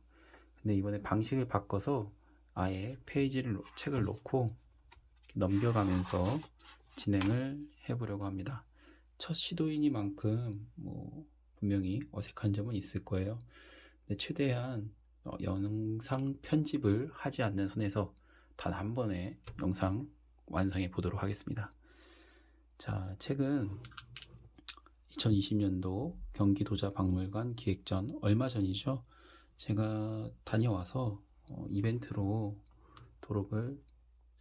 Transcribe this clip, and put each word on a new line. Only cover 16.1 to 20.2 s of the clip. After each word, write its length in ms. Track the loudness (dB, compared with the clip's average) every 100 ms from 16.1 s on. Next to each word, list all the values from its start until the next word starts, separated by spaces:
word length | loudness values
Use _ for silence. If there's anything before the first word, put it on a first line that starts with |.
| 0 0 -4
편집을 680 | 2 2 2 2 4 4 2
하지 300 | -4 -4 0
않는 240 | 0 2 0
선에서 480 | 0 0 2 -2 -4 _ -20 -20 -6
단 180 | -2
한 220 | -2 -2 0
번의 420 | 0 0 -4 -8 -12 -4
영상 480 | 0 2 2 2 -4 -12